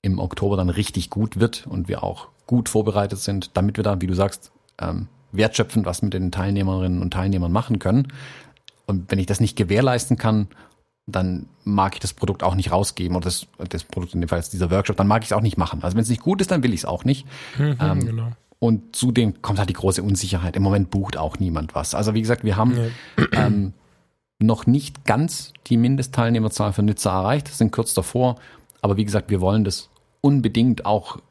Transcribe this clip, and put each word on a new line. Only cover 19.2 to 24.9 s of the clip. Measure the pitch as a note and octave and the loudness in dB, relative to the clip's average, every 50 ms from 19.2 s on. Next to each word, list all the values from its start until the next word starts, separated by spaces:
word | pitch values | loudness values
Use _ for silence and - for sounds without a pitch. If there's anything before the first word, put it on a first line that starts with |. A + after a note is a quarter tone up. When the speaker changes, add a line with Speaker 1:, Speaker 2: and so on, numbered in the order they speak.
| A#2+ G#2+ F#2 - - | 2 2 0 -4 -4
Speaker 1:
kommt | - G#2 G2 | -4 -2 0
halt | G2+ F2+ | 0 -2
die | F2+ | -2
große | - - G2 F#2 - F2+ | 0 0 0 0 2 0
Unsicherheit. | G#2 G2 F#2 - F#2 F#2+ F2 F2 F2 E2 | 0 0 0 0 -2 -2 -2 -2 -2 0
Im | F#2+ G2 | 0 2
Moment | G2 G2 G2+ G2 F2 | 4 4 2 2 2
bucht | - G2 G2 G2 - | 0 -2 -2 -2 -4
auch | C#2 D#2+ D#2 - - | -4 -4 -4 -2 -2
niemand | G2 F2+ E2 D#2 D#2+ E2 - | -2 -2 -2 -2 -4 -4 -4
was. | - D2+ - - | -6 -4 -4 -4
Also | - G#2 G#2+ G#2+ | -2 -2 0 0
wie | A2 A2 | 0 2
gesagt, | A2 A#2+ - - | 0 0 0 0
wir | G#2+ G2 | 0 2
haben, | F#2+ A2 B2 B2 | 4 4 2 2
Speaker 2:
Nee. | A#2+ A#2 A2+ A#2+ - - - - - - - - | 2 -2 -4 -4 -10 -16 -6 0 0 0 2 4
Speaker 1:
ähm, | - - - A2 G2+ G2 F#2+ - _ _ _ _ _ _ _ _ _ _ _ _ _ A2 | 2 4 4 4 2 0 -2 -6 _ _ _ _ _ _ _ _ _ _ _ _ _ 4
noch | A2 A2+ G#2+ - | 4 4 4 4
nicht | - A#2+ D3 C#3+ - | 4 4 4 2 -4